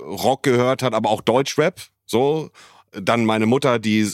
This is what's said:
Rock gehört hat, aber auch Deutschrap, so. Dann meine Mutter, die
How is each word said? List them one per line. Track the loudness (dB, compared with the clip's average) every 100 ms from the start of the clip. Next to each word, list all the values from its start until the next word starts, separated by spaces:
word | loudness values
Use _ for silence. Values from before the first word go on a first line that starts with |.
Rock | -12 -6 -2 -2
gehört | 0 2 2 0
hat, | -2
aber | -2 -2
auch | -2
Deutschrap, | 2 0 0 0 -2 -2 -14 _ -4
so. | 0 0 -2 -6 -16 -20 -20 _ -8
Dann | -2 0
meine | 2 2 2
Mutter, | 2 2 0
die | 2 2 2